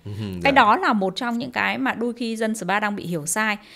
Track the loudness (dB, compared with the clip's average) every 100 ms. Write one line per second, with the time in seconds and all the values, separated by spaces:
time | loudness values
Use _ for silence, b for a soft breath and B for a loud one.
0 | -12 -8 -6 -2 4 6 6 4 2 2
1 | 0 -2 -6 -4 -4 -2 -2 0 -2 -2
2 | -4 -4 -6 -2 -2 -2 -2 0 0 -4
3 | -6 -6 -4 -2 -2 -4 B